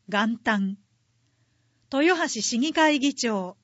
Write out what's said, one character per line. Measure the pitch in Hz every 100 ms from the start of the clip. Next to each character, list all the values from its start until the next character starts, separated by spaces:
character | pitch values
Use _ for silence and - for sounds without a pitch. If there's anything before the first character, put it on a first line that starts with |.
| -
元 | 202 220 233
旦、 | - 214 196 202 _ _ _ _ _ _ _ _ _ _ _
豊 | 269 311 349
橋 | 320 226
市 | 196 233
議 | 294
会 | 320 311 294
議 | 277
長 | - 233 208 185 -